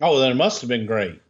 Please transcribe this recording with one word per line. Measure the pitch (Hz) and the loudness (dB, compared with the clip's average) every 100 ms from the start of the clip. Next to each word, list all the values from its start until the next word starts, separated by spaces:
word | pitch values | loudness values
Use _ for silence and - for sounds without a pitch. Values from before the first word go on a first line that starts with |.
Oh, | 165 143 | 2 4
then | 131 | 2
it | 123 | 2
must | 190 - | 0 -2
have | 120 | -4
been | 120 107 | -4 -2
great. | 110 95 82 | -4 -4 -8